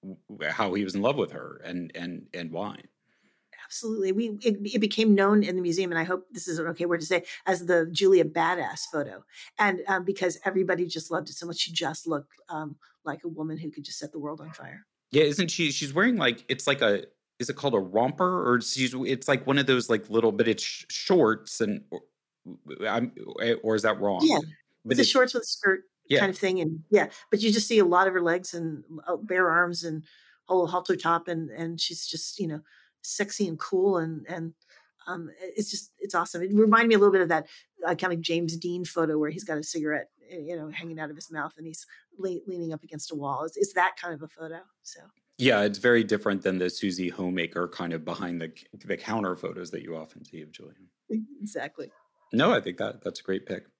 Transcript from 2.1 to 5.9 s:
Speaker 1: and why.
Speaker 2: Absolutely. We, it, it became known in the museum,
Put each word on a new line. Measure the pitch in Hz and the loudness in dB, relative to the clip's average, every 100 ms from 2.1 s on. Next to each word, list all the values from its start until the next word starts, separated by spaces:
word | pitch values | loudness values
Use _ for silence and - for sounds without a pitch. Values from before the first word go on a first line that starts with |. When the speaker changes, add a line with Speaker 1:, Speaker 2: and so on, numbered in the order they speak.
| - - | -10 -12
Speaker 1:
and | - 82 | -12 -8
why. | 82 101 - - _ _ _ _ _ _ - - | -6 -8 -10 -20 _ _ _ _ _ _ -20 -14
Speaker 2:
Absolutely. | - 226 220 190 | -10 -6 -2 0
We, | 190 233 208 | 2 0 0
it, | 240 202 202 233 | 0 2 0 2
it | |
became | 208 214 220 196 | 2 4 8 8
known | 196 208 | 8 6
in | 190 180 | 6 2
the | |
museum, | 175 170 185 | 0 0 0